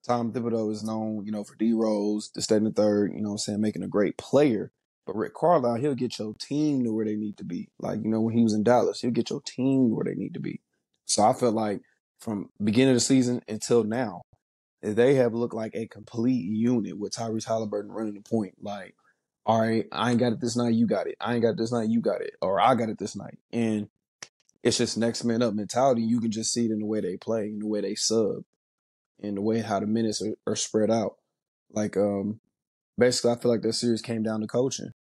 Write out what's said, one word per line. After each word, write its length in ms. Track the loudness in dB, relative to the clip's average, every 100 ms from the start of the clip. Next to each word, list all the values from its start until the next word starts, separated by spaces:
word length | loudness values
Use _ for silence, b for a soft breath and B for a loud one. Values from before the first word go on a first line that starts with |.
| 0
Tom 240 | 0 0
Thibodeau 400 | -2 -2 0 -2
is 100 | -4
known, 440 | -4 -4 -4 -6 -6
you 60 |
know, 120 | -8
for 120 | -8 -2
D 180 | 0
Rose, 580 | 2 2 2 0 -2 -4
this, 140 | -8 2
that, 80 | 2
and 120 | 2
the 40 |
third, 400 | 2 4 4 2
you 80 | -2
know 80 | -6
what 40 |
I'm 40 | -4
saying, 220 | -4 -2
making 220 | -2 -2
a 40 | -2
great 300 | 2 0 -2
player. 540 | 2 4 4 2 -4 _ _ _ -10
But 120 | -6
Rick 160 | -6
Carlisle, 420 | 0 2 4 2 0
he'll 180 | -2
get 240 | -2 -4 -6
your 160 | -10 -10
team 500 | -6 -2 0 0 0
to 80 |
where 100 | 0
they 140 | -2 -4
need 200 | -6 -8
to 60 |
be. 260 | -8 -8 -10 _
Like, 220 | -6 -4
you 80 | -2
know, 120 | 0
when 120 | 2
he 80 | 4
was 120 | 4
in 100 | 4
Dallas, 380 | 4 4 4 0
he'll 100 | -2
get 180 | -2 -2
your 120 | -6
team 520 | -8 -2 0 4 2
where 120 | 2 -2
they 100 | -4
need 200 | -8 -8
to 40 |
be. 220 | -8 -10 _ _ _ _ -4
So 180 | 2
I 100 | 2
felt 200 | 4 0
like 280 | 0 -2 -4 _ _ _ _
from 320 | -6 -6 -6 _
beginning 280 | 2 4 6
of 40 | 4
the 60 |
season 400 | 4 4 4 -2 -6
until 360 | -10 2 2
now, 380 | 4 -2 -4 -8 -18 _ _ _ _ _
they 340 | -4 4 6 6
have 180 | 4
looked 200 | 2 -4
like 220 | -4 -6 -6
a 120 | -8
complete 580 | -12 -10 -2 0 0 -2
unit 520 | 0 2 2 0 -6
with 160 | -8
Tyrese 340 | -6 -4 -4 -4
Halliburton 440 | -4 -2 -6 -6
running 220 | -8 -8
the 80 | -8
point. 340 | -4 -2 -2 _
Like, 340 | -10 -10 -12 _ _ _ _ _ 0
all 140 | 2
right, 260 | 2 0 -2
I 200 | -2 0
ain't 80 | 2
got 120 | 2
it 80 | 0
this 160 | -2 0
night, 200 | 2 2
you 120 | 2
got 200 | 2 -2
it. 100 | -6
I 140 | -4
ain't 100 | 0
got 80 | 0
it 60 | 0
this 160 | -2
night, 160 | 0 0
you 100 | 0
got 220 | 0 -2
it. 140 | -6 -4
Or 200 | -2 4
I 120 | 4 4
got 140 | 0
it 100 | -4
this 180 | -8 -8
night. 200 | -14 -16 _
And 380 | -2 0 -2 -6 _ _ _ -20 _ _ _
it's 140 | 0 2
just 200 | 0 0
next 280 | -2 0 -2
man 160 | 0
up 120 | 0 -2
mentality. 480 | -4 2 2 2
You 180 | 0 0
can 100 | -2
just 220 | -4 -4
see 120 | -2 0
it 60 |
in 80 | -2
the 60 | -2
way 160 | -4
they 160 | -4 -6
play, 300 | -4 -4 -4
in 120 | -6
the 80 | -4
way 140 | -2
they 140 | -4 -4
sub, 480 | 0 2 0 -2 -10 _ _ _ _ _ _ _
in 140 | -8 -2
the 60 |
way 180 | 0 0
how 200 | 0 -2
the 80 | 0
minutes 340 | 0 0 -2
are, 140 | -6 -6 -4
are 100 | -4
spread 360 | -2 0 2
out. 260 | 2 0 -6 _ _ _ _ _
Like, 260 | -4 -2 0
um, 420 | 0 0 -4 -6 _ _ _ _ _ 2
basically, 340 | 2 4 0
I 40 | 2
feel 160 | 2
like 120 | 2
that 100 | 0
series 280 | 0 0 0
came 200 | -2 -4
down 200 | -2 -4
to 60 | -2
coaching. 440 | 0 0 -4 -10 -14